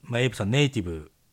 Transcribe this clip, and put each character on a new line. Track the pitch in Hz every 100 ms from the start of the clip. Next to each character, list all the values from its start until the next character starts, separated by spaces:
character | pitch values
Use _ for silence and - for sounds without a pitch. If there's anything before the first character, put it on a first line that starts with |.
ま | - 120
あ、 |
エ | 127
イ |
プ | -
さ |
ん | 101
ネ | 131
イ | 143
テ | 120
ィ |
ブ | 87 80 76 _ _